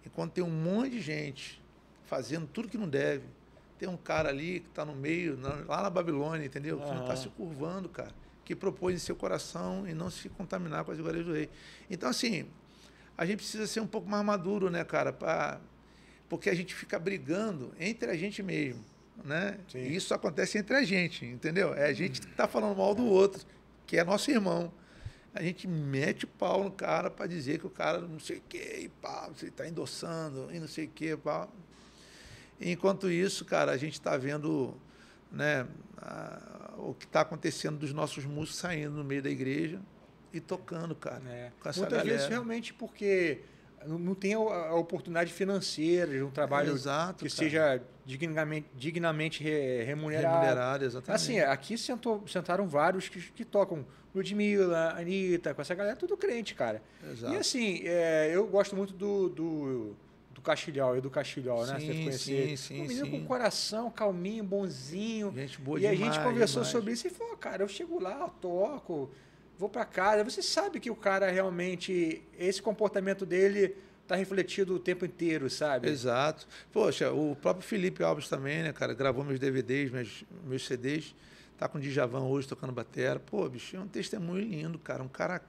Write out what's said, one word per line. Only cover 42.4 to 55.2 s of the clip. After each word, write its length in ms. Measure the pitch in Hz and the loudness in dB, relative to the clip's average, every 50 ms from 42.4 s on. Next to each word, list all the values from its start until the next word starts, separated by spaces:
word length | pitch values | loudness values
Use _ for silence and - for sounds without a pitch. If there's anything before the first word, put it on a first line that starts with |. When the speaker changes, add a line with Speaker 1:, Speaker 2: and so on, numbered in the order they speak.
| 240 226 226 240 233 - - | -2 -2 -4 -4 -6 -8 -10
Speaker 2:
porque 680 | - 233 - - - 208 202 196 185 175 165 135 120 - - - - - - - - - | -10 -12 -12 -8 -2 2 4 4 6 4 4 0 -2 -6 -18 -20 -20 -20 -20 -20 -14 -8
não, 140 | 147 156 170 | -6 -4 -2
não 160 | 175 180 196 | 0 -2 -2
tem 200 | 190 196 190 208 | 0 2 2 2
a, 40 | 220 | 4
a 360 | 220 214 202 175 165 156 165 | 2 2 2 0 -2 2 2
oportunidade 560 | 170 165 170 - 180 - 175 170 165 175 170 175 | 2 2 2 -2 -6 -4 -2 2 2 2 2 0
financeira 800 | - 196 190 202 190 - - - - 156 165 170 180 175 156 139 | -2 0 2 2 0 0 -2 -2 0 4 4 6 6 4 2 2
de 100 | 135 135 | 0 -2
um 80 | 139 | -2
trabalho 420 | 135 151 147 135 143 143 147 147 143 | 0 0 0 4 4 4 4 4 2
Speaker 1:
Exato, 520 | 135 131 139 139 151 165 180 185 - - | 0 0 0 0 0 0 0 -2 -6 -6
Speaker 2:
que 60 | 147 - | -6 -2
Speaker 1:
cara. 20 | - 160 156 | 2 2 4
Speaker 2:
seja 320 | 143 160 156 147 135 127 127 - - - - | 6 6 6 6 6 4 0 -6 -18 -18 -12
dignamente, 600 | 135 131 139 165 165 156 156 156 151 156 156 147 - - | -10 -6 -4 -2 -2 0 0 0 0 -2 -4 -6 -8 -12
dignamente 640 | 131 120 156 160 175 170 165 160 156 156 160 156 - 147 | -6 -6 -4 -2 0 0 2 2 2 0 -2 -2 -2 -2
re-, 400 | 156 156 151 143 131 127 123 113 | 0 2 2 2 2 2 0 0
remunerado. 520 | 123 143 151 156 156 151 156 156 165 165 | 0 -2 -2 -2 -2 0 2 4 6 6
Speaker 1:
Remunerado, 480 | 170 165 - 127 127 123 127 135 139 139 | 6 6 6 6 4 4 2 0 0 0
exatamente. 380 | 127 117 127 127 - - - 160 | -2 -2 -4 -4 0 0 0 2
Speaker 2:
Assim, 180 | 151 240 202 | 2 4 4
aqui 360 | 160 135 135 139 - - 202 | 6 6 4 2 0 -6 -4
sentou, 500 | 226 - - 254 233 - 240 220 208 208 - | -4 -2 -4 -4 -2 0 0 0 0 -2 -4
sentaram 400 | - 185 160 - 175 185 202 180 | -4 -4 0 2 2 2 2 2
vários 400 | 147 143 151 175 185 190 175 - | 4 4 6 6 4 2 -2 -6
que, 120 | - 180 | -8 -10
que 240 | 170 - - - 233 | -12 -12 -10 -12 -12
tocam. 400 | - - 202 196 196 180 156 131 - - - - - - | 0 4 4 4 4 2 -6 -6 -10 -14 -20 -20 -6 -4
Ludmilla, 800 | 190 196 185 202 208 208 208 208 202 190 180 170 165 160 165 165 | -2 -2 0 2 4 4 4 6 6 6 6 6 4 4 2 2
Anitta, 560 | 180 170 170 190 196 | 0 -2 0 0 2